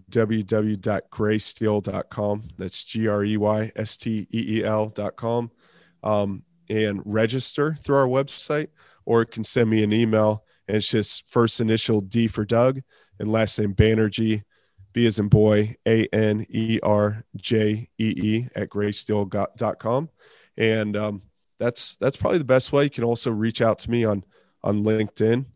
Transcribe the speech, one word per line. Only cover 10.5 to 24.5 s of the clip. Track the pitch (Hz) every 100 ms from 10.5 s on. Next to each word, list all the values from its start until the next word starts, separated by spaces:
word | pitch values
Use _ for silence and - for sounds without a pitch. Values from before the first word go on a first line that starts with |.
| _ -
And | 107
it's | -
just | 113 101 - -
first | 120 117 -
initial | 113 113 - 107
D | 95 120 113
for | 104 104
Doug | 117 127 135 - _ _ -
and | 104
last | 110 110 -
name | 104 95
Banerjee, | 107 113 110 101 110 107 - _ _ _ -
B | 120 117
as | 107
in | 104
boy, | 107 107 104 107 - -
A | 113 -
N | - 107 107 104
E | 110 110 113
R | - 104 104 107 - -
J | - 110 107 107 120 -
E | 110 -
E | 107 110 123 -
at | 98
greysteel | 101 104 104 - 104 98 104 95 -
dot | 110 -
com. | 110 127 160 _ _ - _ -
And, | 113 110 107 104
um, | 107 101 - _ _ _
that's, | 120 - - -
that's | 139 -
probably | - 180
the | 127
best | 131 -
way. | 139 143
You |
can | -
also | 117 120 123
reach | 107 113 -
out | 113 101
to | -
me | 120
on, | 110 101 - _ _